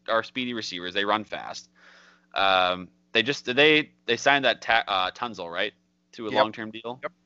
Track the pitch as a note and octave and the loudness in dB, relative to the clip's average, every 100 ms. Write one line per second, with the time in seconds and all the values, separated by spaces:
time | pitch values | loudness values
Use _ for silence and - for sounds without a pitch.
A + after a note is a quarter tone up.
0 | - A2+ A2 - B2 A#2 G#2 F2 F2+ F#2+ | -2 0 0 -6 -6 -6 -6 -8 -6 -2
1 | G2+ G#2+ G2+ D2+ A1+ - - _ - - | 0 0 -2 -12 -10 -14 -16 _ -20 -20
2 | - _ _ - G2 F#2 F2+ F#2 F2+ _ | -20 _ _ 0 2 4 2 -2 -8 _
3 | _ A#2 A2+ C#3+ - B2 D3+ D3+ D3+ _ | _ 0 0 -2 -2 4 6 4 0 _
4 | - A#2 C3+ C#3 B2+ G#2 - A2+ - F#2+ | -4 0 4 4 4 0 2 2 2 0
5 | F#2 - B2 F#2+ E2+ F2 G#2 - _ _ | -2 -4 -10 -8 -8 -4 -4 -6 _ _
6 | _ - A2 G#2 G#2+ A2 A2 A2+ A#2 B2 | _ -12 -4 0 0 0 -12 -10 -10 -10
7 | D3 _ | -10 _